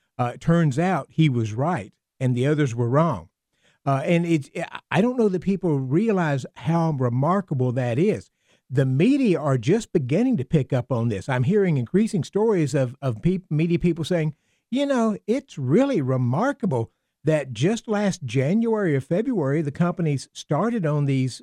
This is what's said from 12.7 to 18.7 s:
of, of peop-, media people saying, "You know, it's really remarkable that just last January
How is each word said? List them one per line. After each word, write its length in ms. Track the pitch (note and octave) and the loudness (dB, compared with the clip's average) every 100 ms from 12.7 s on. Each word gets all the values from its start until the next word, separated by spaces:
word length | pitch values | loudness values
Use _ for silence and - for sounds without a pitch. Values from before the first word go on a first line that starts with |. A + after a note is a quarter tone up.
of, 220 | D3 B2+ B2+ | 0 -2 -4
of 200 | C3+ G#2+ | -6 -2
peop-, 280 | E3+ F#3 - | 0 -2 -2
media 280 | D3+ E3 E3+ | -2 0 0
people 260 | F3 E3 D3+ | 0 -2 -2
saying, 300 | F3 D#3 - _ _ _ | -2 -2 -4 _ _ _
"You 160 | B3 C#4+ | -2 0
know, 320 | C4 A3+ G3+ - | 0 0 -2 -2
it's 300 | C4 - - | -4 -4 -6
really 440 | B2+ F3 C#4 A#3 | 2 2 4 2
remarkable 920 | B2+ C3 B2 C3+ C4 C#4 G3+ B2+ A2 _ _ _ D3 | 0 0 0 0 0 -2 -2 -2 -4 _ _ _ -2
that 260 | D3+ C3+ | 0 -2
just 340 | A2+ D#3 A3+ - | -2 0 0 -2
last 360 | G#3 G#3 D#3 | -2 0 -2
January 720 | B2+ B2 C3 G#3+ A#3 | -4 -2 0 0 0